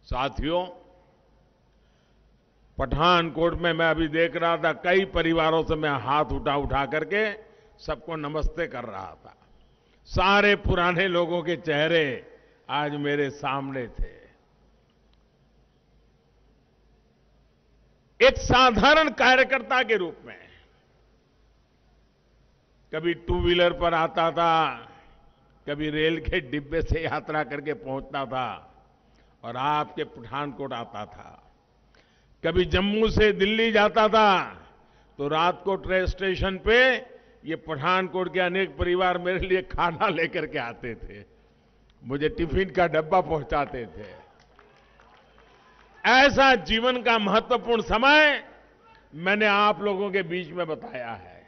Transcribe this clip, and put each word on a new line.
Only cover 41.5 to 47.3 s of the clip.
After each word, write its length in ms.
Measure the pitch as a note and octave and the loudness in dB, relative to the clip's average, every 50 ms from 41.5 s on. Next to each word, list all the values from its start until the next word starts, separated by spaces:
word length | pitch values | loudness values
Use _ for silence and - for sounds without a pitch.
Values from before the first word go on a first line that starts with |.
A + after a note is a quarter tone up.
| _ _ _ _ _ _ _ _ _ _ | _ _ _ _ _ _ _ _ _ _
मुझे 260 | - A#2 C3+ C#3+ D3 D#3 | -10 -8 -6 -2 -2 -2
टिफिन 420 | D3+ - E3+ D#3+ C3 F3+ F#3+ F#3 | -2 -2 -4 -2 0 -2 -2 0
का 160 | - F3+ F3 | 0 0 0
डब्बा 340 | E3+ D3+ D#3 D#3 D#3 D#3 F#3 | 2 0 -2 -2 2 0 0
पहुंचाते 640 | F3+ D3+ D#3+ D#3 C#3 - E3 D3 C#3+ - - B2+ A#2 | 0 0 -4 -6 -4 -4 -4 -4 -4 -4 -6 -10 -12
थे। 240 | G#2+ - G#2 G#2 F#2+ F2+ - - _ _ _ _ _ _ - - _ _ _ _ _ _ _ - _ _ _ _ _ _ - - _ _ _ _ - _ _ - _ _ - - | -12 -14 -16 -18 -18 -18 -20 -20 _ _ _ _ _ _ -20 -20 _ _ _ _ _ _ _ -20 _ _ _ _ _ _ -20 -20 _ _ _ _ -20 _ _ -20 _ _ -4 0
ऐसा 500 | G3+ A#3 C4 C#4 C#4+ G3+ - C4+ C4+ B3+ | 4 6 6 6 6 6 6 6 6 4
जीवन 480 | A3+ D#3 D3 A3 A3+ A#3 B3+ B3+ B3 | 4 2 -2 -2 0 0 0 -2 0
का 160 | A3 A#3+ A#3 A3+ | 0 0 0 2
महत्वपूर्ण 640 | G#3 G3 | 2 2